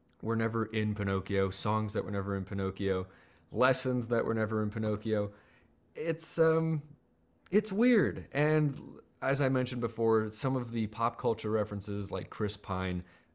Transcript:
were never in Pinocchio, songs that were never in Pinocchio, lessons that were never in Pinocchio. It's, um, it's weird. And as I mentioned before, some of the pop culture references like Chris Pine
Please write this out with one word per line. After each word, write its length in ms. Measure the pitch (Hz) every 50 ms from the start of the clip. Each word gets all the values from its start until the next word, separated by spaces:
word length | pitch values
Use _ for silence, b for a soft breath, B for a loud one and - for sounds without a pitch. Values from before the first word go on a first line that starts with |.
| _ _ _ -
were 140 | - 110 113
never 300 | 113 113 113 113 113 110
in 280 | - - 110 107 107 104
Pinocchio, 560 | 104 101 98 98 95 92 - 101 98 98 95
songs 440 | 95 - - 107 107 110 110 101 101
that 100 | 107 -
were 80 | -
never 240 | 101 101 95 101 98
in 80 | 98 95
Pinocchio, 640 | - 101 98 98 95 92 - 101 98 95 92 92 - b b b b b b b b -
lessons 560 | 104 123 131 127 - - 127 127 127 117 107
that 160 | 120 117 -
were 80 | - 113
never 280 | 113 110 104 113 107
in 80 | 107 104
Pinocchio. 600 | - 110 110 107 107 104 - 110 107 104 104 104 b b b b b b b b b _ _ _ -
It's, 420 | 147 151 165 156 160 - - - 165
um, 440 | 160 160 160 165 160 160 160 147 - - - - _ _ _ _ _ _ _ _ _ -
it's 220 | 175 214 208 214
weird. 540 | 190 202 240 254 247 214 147 101 85 - - - -
And 440 | 139 151 156 156 156 151 143 127 - - - - - - _ _ -
as 180 | - 135 143 135
I 80 | 143 131
mentioned 320 | 135 127 127 117 123 123
before, 500 | 120 113 - - 113 113 113 110 110 107 107
some 240 | - - 131 135 127
of 160 | 120 117 117
the 140 | 117 110 104
pop 300 | - - 117 120 120 -
culture 320 | - 120 113 104 - 107
references 600 | 110 107 104 - 104 101 95 104 101 104 101 82
like 180 | 95 95 78 -
Chris 280 | - - 107 101 - -
Pine 460 | - - 95 92 92 92 90 87 87 b b b b b